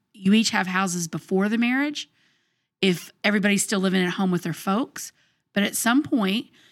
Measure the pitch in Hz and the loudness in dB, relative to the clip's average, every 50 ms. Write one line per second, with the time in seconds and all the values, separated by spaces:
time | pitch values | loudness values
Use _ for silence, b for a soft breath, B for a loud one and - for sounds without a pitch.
0 | _ _ - 214 190 190 208 220 220 - 226 196 190 185 185 190 196 185 175 175 | _ _ -10 -2 2 4 4 4 4 2 0 -2 -2 -2 -2 -2 -2 -2 -2 -4
1 | 165 160 - 160 - - 196 190 202 208 226 233 240 240 254 269 285 302 294 - | -6 -6 -8 -10 -6 -2 0 0 0 0 0 0 0 0 0 0 -2 -2 -4 -8
2 | - - _ _ _ _ _ _ _ _ _ _ _ _ _ _ 190 190 175 156 | -12 -14 _ _ _ _ _ _ _ _ _ _ _ _ _ _ 2 2 2 0
3 | - - - _ - 208 208 214 185 208 202 190 - - 220 196 190 190 180 185 | -4 -14 -8 _ -2 0 0 2 2 2 2 2 0 0 -2 0 0 2 2 2
4 | 180 180 - - 190 185 180 170 - 170 160 - - 196 190 226 285 - - - | 0 0 -2 -2 0 0 0 0 -2 -4 -8 -6 -4 -2 -2 -2 -2 -4 -8 -14
5 | - - - _ _ _ _ _ _ _ - 202 202 - - - - 233 240 285 | -16 -16 -18 _ _ _ _ _ _ _ -4 -2 -2 -2 -2 -2 0 2 2 2
6 | 311 - 311 240 196 190 196 240 - b b b b b | 2 0 0 0 2 0 0 -2 -4 b b b b b